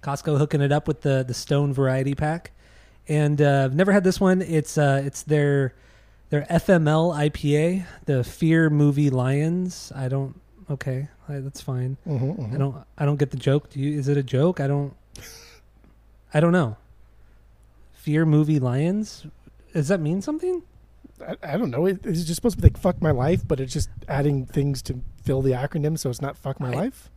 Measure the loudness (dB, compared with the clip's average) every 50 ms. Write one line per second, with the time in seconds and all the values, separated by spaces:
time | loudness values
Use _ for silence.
0 | -6 -6 -8 -4 -2 0 2 2 2 2 2 0 2 2 2 0 0 -2 -6 -2
1 | 0 0 0 0 0 -2 -6 -8 -4 0 0 0 2 0 0 0 0 0 0 0
2 | -2 -2 -4 -2 -2 -4 -4 -6 -8 -14 -20 _ _ -20 -20 -20 -20 -20 _ -20
3 | _ -2 0 2 2 2 4 4 4 4 4 4 2 2 2 2 4 6 4 4
4 | 4 4 2 4 4 4 4 2 0 0 0 0 0 0 0 2 2 4 4 2
5 | 0 -4 -8 -10 -4 0 2 2 4 4 2 2 0 0 -4 -10 -20 -20 -20 -20
6 | -20 -20 -20 _ -8 -2 -2 -2 -2 0 0 0 4 4 4 6 6 4 4 4
7 | 2 2 0 0 0 -2 -2 -2 -2 0 2 2 2 2 0 -2 -6 -8 -16 -14
8 | -4 -2 0 0 0 -4 -4 -2 2 4 4 4 4 4 4 4 4 4 4 4
9 | 2 2 2 2 0 0 0 0 0 0 0 -2 -4 -4 -6 -10 -16 -14 -10 -6
10 | -4 -4 -2 -2 -4 -6 -8 -16 _ _ _ -20 -10 -10 -8 -8 -6 -6 -6 -6
11 | -6 -10 -12 _ _ -12 -10 -10 -10 -10 -12 -12 -8 -6 -4 -4 -4 -4 -6 -8
12 | -8 -6 -4 -2 -2 -4 -4 -6 -8 -6 -2 -2 -2 -2 -4 -8 -16 _ -8 -2
13 | 0 0 2 0 -2 -2 -2 -4 0 0 0 0 -2 -4 -10 -6 -6 -4 -4 -4
14 | -2 0 0 0 0 0 0 2 2 2 2 0 -2 -2 -2 -2 -2 -6 -8 _
15 | _ _ _ -20 -20 -20 -20 -20 -20 -20 -20 -20 _ _ _ _ _ -20 _ _
16 | _ _ _ _ _ _ 0 2 2 4 4 2 2 0 -4 -10 _ _ -20 -20
17 | -20 -20 -20 -20 -20 -20 _ -20 _ -20 -20 _ -20 -20 _ _ -20 -20 -20 -12
18 | -4 -2 0 2 4 4 6 4 4 4 2 2 2 0 0 0 0 0 -2 -2
19 | -4 -8 -10 -18 -18 -20 -20 -20 _ -20 _ -20 -20 _ -4 -4 0 0 0 0
20 | 0 -2 -2 -2 -4 -4 -6 -4 -4 -4 -4 -4 -6 -12 _ -20 _ _ _ -20
21 | _ -20 -20 -20 -14 -14 -12 -12 -8 -6 -4 -2 -2 -2 -2 0 0 0 -2 -2
22 | -4 -4 -4 -4 -4 -4 -6 -2 -2 -2 -2 6 4 4 4 6 -2 -2 0 2
23 | 0 0 2 2 2 2 0 0 0 -2 -4 -4 -4 -6 -4 -4 -4 -4 -6 -14
24 | -8 -4 -2 0 0 0 0 -2 -4 -4 -4 -2 -2 -2 -4 -6 -6 -8 -8 -8
25 | -8 -12 -14 -10 -4 -4 -2 0 0 0 0 -2 -4 -4 -4 -2 -2 -2 -4 -2
26 | -4 -6 -6 -6 -6 -8 -8 -8 -10 -10 -8 -6 -6 -4 -4 -4 -4 -6 -6 -10
27 | -20 -20 _